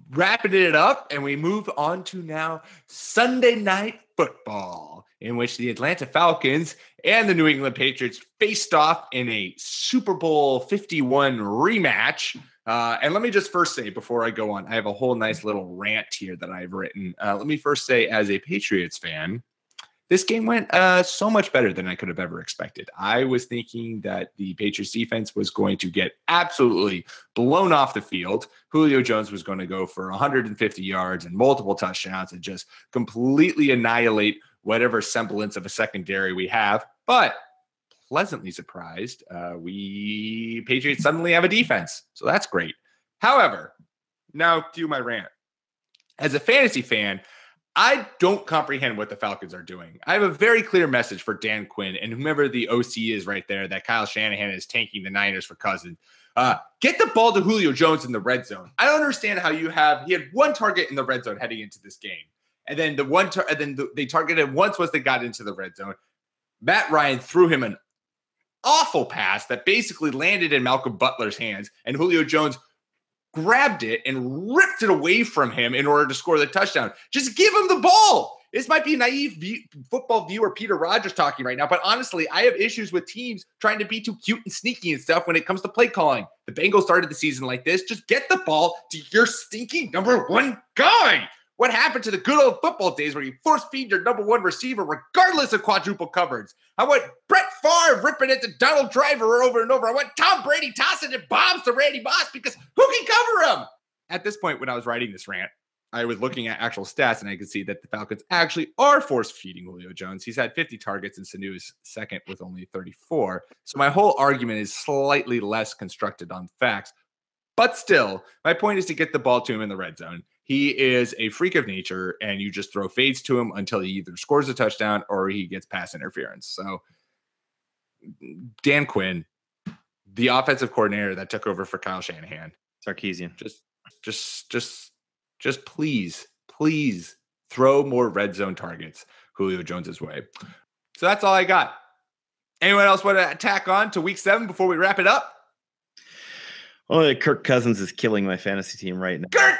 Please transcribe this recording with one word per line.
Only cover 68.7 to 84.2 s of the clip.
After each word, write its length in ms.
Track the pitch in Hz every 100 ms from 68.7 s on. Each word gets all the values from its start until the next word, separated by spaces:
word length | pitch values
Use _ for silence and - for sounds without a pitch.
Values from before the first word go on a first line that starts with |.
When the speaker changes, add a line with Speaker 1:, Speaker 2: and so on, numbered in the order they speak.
| 311 - 147 120
Speaker 1:
pass 400 | - 95 104 -
that 180 | 123 185
basically 460 | 226 226 165 156
landed 420 | 131 170 202 165
in 100 | 143
Malcolm 340 | 123 131 131 101
Butler's 400 | 127 - 107 -
hands, 320 | 113 98 104 _
and 120 | 120 139
Julio 280 | 180 165
Jones 340 | 151 156 151 127 _ _ _ _ _ _ _ 156
grabbed 480 | 170 247 285 190
it 180 | 110 117 135
and 500 | 131 123 143 202 302
ripped 260 | 381 -
it 80 | 320
away 340 | 156 160 226
from 280 | 233 151 123
him 240 | 120 120 127
in 100 | 143
order 220 | 147 143
to 60 | 131
score 240 | 175 151
the 80 | 143
touchdown. 440 | 190 202 147 110 - -
Just 260 | 285 262 208
give 160 | 415
him 140 | 403 370
the 140 | 330
ball. 580 | 349 427 415 208 - - _
This 140 | 240 240
might 180 | 311 302
be 100 | 285
a 20 |
naive 360 | 247 277 285
view, 260 | 170 180 233 - 143 131
football 340 | 254 - 226 160
viewer 240 | 208 208
Peter 260 | - 214 170
Rogers 380 | 165 214 202
talking 320 | - 143 - 127
right 120 | 127
now, 100 | 147
but 140 | 175
honestly, 440 | 180 233 247 175 156
I 140 | 165
have 120 | 240 247
issues 360 | 220 226 190
with 140 | 175 -
teams 400 | 220 247 196 - -
trying 180 | 220 214
to 80 | 208
be 160 | 220
too 140 | 220 190